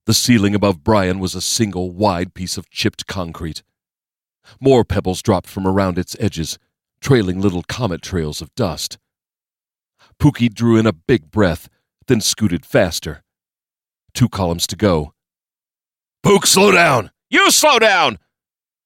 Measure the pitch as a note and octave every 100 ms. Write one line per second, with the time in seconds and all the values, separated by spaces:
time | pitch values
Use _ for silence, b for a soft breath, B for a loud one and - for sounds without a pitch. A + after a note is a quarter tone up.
0 | - A2 - A#2 G2+ G2+ G2+ E2+ A2 G#2+
1 | F#2 F#2+ F#2 F2+ - - G#2+ F2 F2+ F2
2 | G#2+ F2 F#2 - F2+ - - - G#2+ -
3 | - G2 E2+ D#2+ D#2+ - - _ _ _
4 | _ _ _ _ b b C3+ B2+ - G#2
5 | F#2 F2+ - F2+ - G2 F#2+ G2 F#2+ F2
6 | F2 - G2+ E2 D#2 - _ _ _ _
7 | - F#3+ F#2 F#2 G2 F2 - - A2+ E2
8 | - F2+ D2+ D2 D#2 - G2 D2+ - -
9 | _ _ _ _ _ _ _ _ _ _
10 | b b D3 - A#2+ - A#2 A2+ A2+ E2
11 | - B2+ - G#2+ F#2 D#2+ - _ _ _
12 | - A#2 - - G#2 E2 - B2+ F2+ -
13 | D#2+ D2 _ _ _ _ _ _ _ _
14 | _ - A#2+ - F2 E2+ - E2+ G#2 D#2+
15 | D2 _ _ _ _ _ _ _ _ _
16 | _ _ F#3 G3 - F#3 G3+ F3+ E3 B2+
17 | F2+ _ _ C4 F#4+ - D4+ B3 A3 F#3
18 | C#3+ G2+ _ _ _ _ _ _